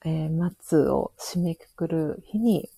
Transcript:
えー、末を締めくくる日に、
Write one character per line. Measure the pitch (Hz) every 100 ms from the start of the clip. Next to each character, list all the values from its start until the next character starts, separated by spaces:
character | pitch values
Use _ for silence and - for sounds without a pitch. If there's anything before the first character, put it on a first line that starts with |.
え | 160 160 156
ー、 | 160 175 -
末 | - 160 135
を | 135 - -
締 | - 180
め | 175 165
く | - -
く | 165
る | 165 151 - -
日 | 214
に、 | 233 190 -